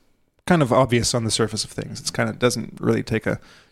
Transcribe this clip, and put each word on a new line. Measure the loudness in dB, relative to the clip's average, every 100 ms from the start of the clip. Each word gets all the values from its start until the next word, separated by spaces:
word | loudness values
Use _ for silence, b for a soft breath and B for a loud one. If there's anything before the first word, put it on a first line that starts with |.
| _ _ _ _ 0
kind | 2
of | 4
obvious | 4 4 2 2
on | 0 -2
the |
surface | 0 -2 -2
of | -8
things. | -8 -10 -8
It's | -8
kind | -4 -4
of, | 0
doesn't | 0 0 -8 -4
really | 0 0
take | 0 -2 -2
a, | -4 b b b